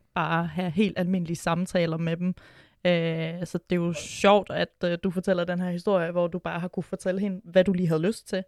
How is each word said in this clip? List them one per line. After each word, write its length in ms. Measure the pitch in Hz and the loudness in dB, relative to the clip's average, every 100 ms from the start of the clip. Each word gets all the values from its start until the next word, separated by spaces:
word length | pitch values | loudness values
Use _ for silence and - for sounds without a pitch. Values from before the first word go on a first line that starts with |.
| - | -2
bare 340 | 180 160 165 170 | -4 0 0 -2
have 240 | 156 185 | -4 -2
helt 280 | 160 208 180 | 0 0 0
almindelige 360 | 180 185 165 170 | 0 0 -2 -4
samtaler 600 | 170 165 185 180 165 165 | -2 -2 0 0 0 0
med 200 | 165 170 | -2 -2
dem. 100 | 180 180 - - - _ 180 | -2 -4 -12 -20 -20 _ 0
Øh, 600 | 170 165 160 160 175 170 | 2 0 -2 -4 -6 -6
så 140 | 170 - | -6 -2
det 60 | 175 | 0
er 40 | |
jo 140 | 170 | 0
sjovt, 560 | 170 - - 196 202 190 | -2 -8 2 6 6 4
at, 180 | 156 - _ 175 | -4 -4 _ -4
øh, 120 | 170 | -2
du 80 | 196 | -2
fortæller 320 | 175 196 180 | -2 0 0
den 180 | 175 175 | 0 -2
her 100 | 180 | -2
historie, 400 | 175 208 190 170 | -2 2 2 2
hvor 160 | 175 175 | 0 -2
du 120 | 175 | -2
bare 200 | 170 170 | -6 -6
har 80 | 180 | -6
kunne 160 | - | -6
fortælle 380 | - 185 190 190 | -6 -4 -2 -2
hende, 200 | 202 185 | -2 -6
hvad 200 | 170 180 | 2 4
du 100 | 185 | 4
lige 140 | 180 175 | 2 2
havde 140 | 160 175 | 2 0
lyst 200 | 226 - | -2 -6
til, 160 | 185 | -6